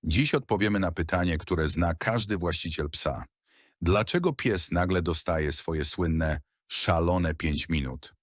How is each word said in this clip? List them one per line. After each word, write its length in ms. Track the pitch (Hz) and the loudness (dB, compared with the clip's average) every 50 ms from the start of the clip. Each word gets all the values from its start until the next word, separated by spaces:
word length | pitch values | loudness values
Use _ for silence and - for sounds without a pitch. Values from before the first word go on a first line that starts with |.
Dziś 320 | - 82 78 101 147 147 - | 0 2 2 2 4 4 2
odpowiemy 440 | 143 131 - 113 95 101 107 104 101 | 0 2 0 0 2 2 2 2 2
na 140 | 92 87 | 0 0
pytanie, 460 | 82 - 85 80 - 90 90 87 82 78 | -2 -2 -2 0 0 2 2 2 0 -2
które 300 | - - 92 80 78 76 | -2 -2 0 0 0 0
zna 260 | 71 82 87 85 85 | 2 2 0 0 0
każdy 420 | - - 110 113 120 107 101 107 | 0 -2 0 0 0 0 -2 -2
właściciel 540 | 90 87 87 80 - - 85 80 - 76 73 | -2 -2 -2 -2 -2 -4 -6 -4 -4 -4 -4
psa. 340 | 73 - - 76 67 64 64 - _ _ _ _ _ - - _ _ _ | -4 -4 -2 -2 -4 -4 -10 -14 _ _ _ _ _ -20 -20 _ _ _
Dlaczego 520 | 87 85 95 104 110 - - 180 175 - | 2 2 4 4 2 2 0 0 0 0
pies 380 | - - - 127 107 90 - - | -2 0 0 0 0 0 -2 0
nagle 320 | 85 87 90 90 92 90 | 0 0 2 2 2 0
dostaje 500 | 82 87 82 - - - 85 78 78 76 | 2 0 -2 -2 -2 -2 0 0 0 0
swoje 320 | 71 - - - 80 78 73 | -2 -4 -4 -4 -4 -2 -2
słynne, 560 | - - - 90 82 80 80 80 78 76 71 - _ _ _ _ _ | -2 -2 0 0 2 2 2 0 0 -2 -4 -6 _ _ _ _ _
szalone 680 | - - - - 90 82 82 85 90 90 87 80 76 | -6 -2 0 2 2 4 4 2 2 2 0 0 -2
pięć 340 | - - 80 73 71 - - | -2 -2 -2 -2 -2 -2 -2
minut? 460 | 82 78 69 64 64 65 - - _ _ | -2 -2 -2 -2 -6 -10 -14 -20 _ _